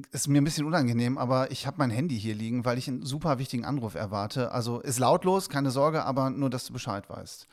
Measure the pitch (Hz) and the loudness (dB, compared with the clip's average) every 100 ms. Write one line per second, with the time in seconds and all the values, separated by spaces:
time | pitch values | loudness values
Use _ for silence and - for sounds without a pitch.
0 | 135 139 - 143 143 156 147 165 127 117 | -10 -4 4 4 4 2 2 2 4 4
1 | 120 139 127 131 131 131 135 - 131 113 | 2 0 2 2 0 -4 -6 0 0 0
2 | 175 120 110 107 113 123 120 123 127 123 | 0 -2 -2 -4 -2 -2 0 -2 -2 -6
3 | 135 139 165 127 135 - - 139 113 82 | -4 -2 0 0 -2 -4 -2 -2 -2 -4
4 | 101 104 104 131 120 123 117 120 - 120 | -4 -4 -2 -2 -2 -2 -2 -4 -2 2
5 | 123 175 185 190 185 139 139 127 147 160 | 4 4 4 2 0 0 0 2 2 2
6 | - 131 135 131 139 123 - 123 - 101 | 0 0 0 0 -2 -2 -6 -8 -6 -6
7 | - - - - - | -6 -12 -12 -16 -16